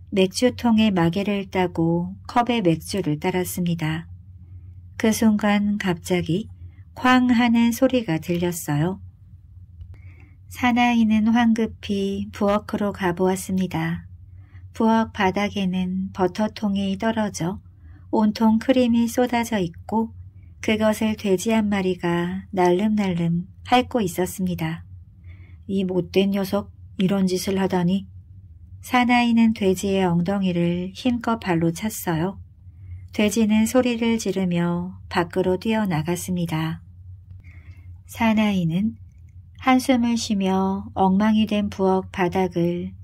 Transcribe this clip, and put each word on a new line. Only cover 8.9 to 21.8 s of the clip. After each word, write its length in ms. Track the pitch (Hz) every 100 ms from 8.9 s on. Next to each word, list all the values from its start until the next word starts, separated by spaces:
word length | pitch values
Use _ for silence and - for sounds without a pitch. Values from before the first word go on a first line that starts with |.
| 190 - - - - - - - - - - - - - - -
사나이는 800 | - 247 240 240 233 220 220 214
황급히 1000 | 226 233 226 220 - - 202 196 196 202
부엌으로 600 | - 202 208 208 208 208
가보았습니다. 1120 | 190 190 175 185 185 - 185 180 170 165 170 - - - - - - -
부엌 400 | - 226 226 220
바닥에는 1000 | - 190 190 202 196 190 185 180 190 190
버터통이 840 | - 180 180 214 - 208 196 196 196
떨어져 600 | 226 226 208 - 170 202 - - - - -
온통 480 | 220 214 208 226 220
크림이 480 | - 254 247 233 233
쏟아져 500 | - 247 240 233 214
있고 560 | 170 - - 220 226 - - - - -
그것을 540 | - 214 220 214 220 214
돼지 340 | 208 185 226
한 200 | 220 208
마리가 760 | 202